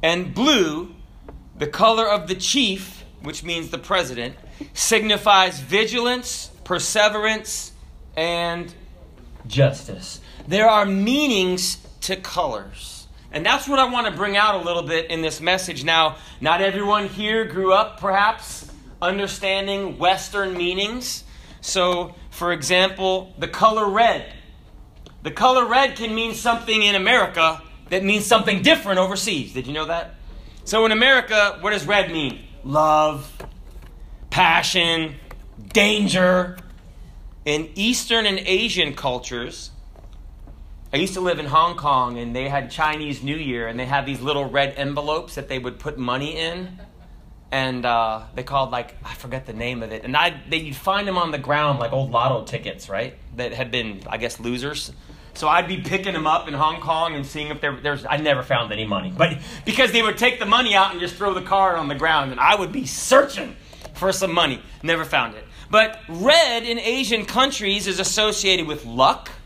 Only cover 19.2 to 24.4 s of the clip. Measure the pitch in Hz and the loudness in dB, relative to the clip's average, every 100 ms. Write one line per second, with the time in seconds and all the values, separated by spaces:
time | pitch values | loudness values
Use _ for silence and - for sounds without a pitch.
19.2 | 196 - 196 196 196 196 196 120 175 190 | -4 -4 -2 -2 -2 -4 -4 0 2 2
20.2 | - 202 196 180 175 185 202 247 247 - | -2 -4 -2 -2 -2 -2 -4 -4 -8 -10
21.2 | - - - - - 196 180 180 175 - | -12 -20 -20 -14 -4 0 2 0 -4 -10
22.2 | - - 175 165 139 180 190 190 190 185 | -18 -4 -2 -2 2 4 4 2 0 0
23.2 | 185 - 165 - 220 220 208 196 233 160 | -4 -8 -8 4 4 4 2 4 4 4
24.2 | - - | -4 -16